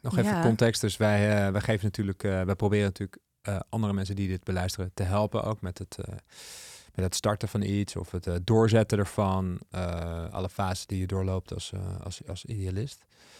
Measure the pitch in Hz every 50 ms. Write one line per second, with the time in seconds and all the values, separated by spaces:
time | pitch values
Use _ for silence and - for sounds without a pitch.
0 | - 123 - - - 208 208 170 165 117 113 - 120 113 107 - - 104 - -
1 | 110 104 104 101 104 104 104 104 101 98 95 104 - - 110 101 101 104 - -
2 | 101 98 95 - - 101 95 92 92 92 98 - 101 101 104 104 101 98 95 -
3 | 101 92 - - _ _ _ _ - - 101 90 - - - 117 110 101 98 98
4 | 95 92 98 98 98 92 95 92 - - 92 92 90 92 - - 92 90 - -
5 | 101 87 95 104 107 101 - 110 110 110 110 - - 92 95 - 98 - - -
6 | - - - - - _ - - - - - - - - - - - - - -
7 | 92 90 - - - 107 107 - - 104 - 107 101 98 101 101 101 - - -
8 | 90 - - 90 - 90 87 87 90 - 110 110 113 110 107 113 110 - 113 101
9 | 101 - - - 104 95 95 95 92 92 90 - - _ - - 90 87 85 85
10 | 82 85 82 82 85 - - 98 92 92 - - 98 92 92 - - - 101 95
11 | 95 92 98 95 95 95 92 92 - - - 92 - - - 95 95 92 92 92
12 | - - 87 - - - 98 90 - - 120 104 95 92 92 98 120 139 - -
13 | _ _ _ _ - - - -